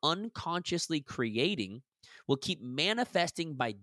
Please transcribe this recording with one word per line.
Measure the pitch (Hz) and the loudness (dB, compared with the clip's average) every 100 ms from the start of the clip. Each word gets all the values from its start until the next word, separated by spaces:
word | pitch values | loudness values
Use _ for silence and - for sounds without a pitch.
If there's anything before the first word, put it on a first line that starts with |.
unconsciously | 147 175 226 - 165 170 - 175 - 160 | 2 2 -2 -6 -2 -2 0 -2 0 -2
creating | - - 117 110 160 185 95 113 - _ - - - | -2 -2 0 2 2 0 -4 -8 -16 _ -20 -12 0
will | 135 | 0
keep | - 170 | 0 -4
manifesting | 123 131 175 226 247 185 170 - 165 | -4 0 2 2 2 2 2 0 -4
by | 135 120 98 | 0 -2 -2